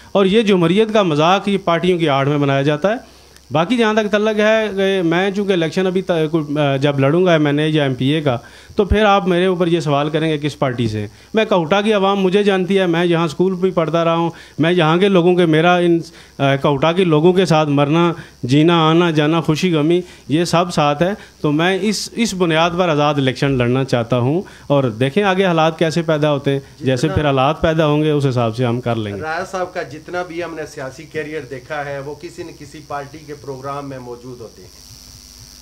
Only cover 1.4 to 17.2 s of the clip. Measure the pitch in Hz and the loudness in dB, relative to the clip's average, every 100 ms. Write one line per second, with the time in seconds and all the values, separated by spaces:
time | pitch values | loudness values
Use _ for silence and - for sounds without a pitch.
1.4 | 208 196 180 165 180 175 160 135 135 147 | 0 -2 0 0 0 0 0 0 0 0
2.4 | 139 139 139 147 196 247 - - - - | 0 0 0 0 -2 -2 -8 -20 -20 -20
3.4 | - 147 175 240 214 214 208 208 214 214 | -4 -2 0 0 2 2 0 0 0 0
4.4 | 214 220 208 196 190 190 165 170 196 190 | 2 2 -2 -2 -2 0 0 0 0 -2
5.4 | 196 180 160 190 185 185 185 165 156 165 | -2 0 0 -2 -2 -2 -2 -2 0 -2
6.4 | 147 147 143 135 147 139 135 170 185 160 | -2 -2 0 0 0 2 2 2 2 2
7.4 | 147 143 156 156 139 123 131 156 147 120 | 2 0 0 0 0 0 0 0 -2 -4
8.4 | - - - - 196 208 208 196 185 175 | -8 -20 -8 -2 2 4 4 4 2 2
9.4 | 190 180 175 170 151 143 151 156 160 151 | 2 0 0 0 0 0 0 -2 -2 -2
10.4 | 147 - 135 120 113 107 104 - - 214 | -4 -2 -4 -2 -2 -4 -8 -14 -4 -2
11.4 | 214 190 151 202 214 208 196 196 185 202 | 0 0 2 0 2 2 2 2 2 2
12.4 | 202 190 175 196 185 165 175 165 165 - | 2 0 2 2 2 2 2 0 0 0
13.4 | 185 180 190 170 156 165 165 165 165 - | -2 0 -2 0 0 0 0 0 -2 -4
14.4 | - - 160 180 156 175 202 185 175 180 | -16 -2 0 2 2 4 4 4 4 2
15.4 | 170 156 175 180 175 170 - - - - | 4 4 4 2 2 0 -2 -18 -18 -2
16.4 | 135 139 156 139 156 175 180 151 | 0 2 0 0 0 2 2 4